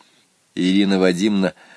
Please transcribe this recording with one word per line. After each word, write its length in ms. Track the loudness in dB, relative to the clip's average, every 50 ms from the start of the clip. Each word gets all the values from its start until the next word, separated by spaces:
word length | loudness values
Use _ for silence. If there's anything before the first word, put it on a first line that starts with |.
| _ _ _ _ _ _ _ _ _ _ -8
Ирина 460 | -4 -2 0 2 2 2 2 2 2
Вадимовна 540 | 2 0 0 0 -2 -2 0 0 -2 -4 -6 _ -20 -20 -20